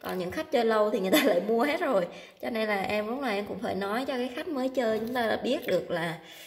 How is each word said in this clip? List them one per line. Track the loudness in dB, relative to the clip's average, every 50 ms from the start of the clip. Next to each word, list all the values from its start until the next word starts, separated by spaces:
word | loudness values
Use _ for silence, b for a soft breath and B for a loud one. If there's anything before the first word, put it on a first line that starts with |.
còn | -8 -6 -4 -4
những | -4 -4
khách | -4 -6 -4 0
chơi | 2 2 4
lâu | 4 4 4 4 4
thì | 2 0
người | 2 4
ta | 4 6
<laughs> | 6
lại | 6 4 4
mua | 2 2 2 2
hết | 2 2 2 0
rồi. | 0 2 2 2 0 0 B B B B B B
Cho | -8 -4
nên | -2 -2 0 0
là | 0 0
em | 0 0 -2 -2 -2 -2
lúc | -4 -4
này | -2 -2 -2
em | -2 -2
cũng | -4 -6 -6
phải | -4 -2 -2
nói | -2 -2 0 -2 -2 -2
cho | -2 -2
cái | -2 -4 -4
khách | -4 -6 -6 -4
mới | -2 0 -2 0
chơi | 0 2 2 2 2 0
chúng | -2 -2 -2
ta | 0 0
là | 0 0
biết | 0 0 0 0 0 0
được | 0 0 0 0 0
là | -2 -2 -2 -2 -4 -6 B B B B B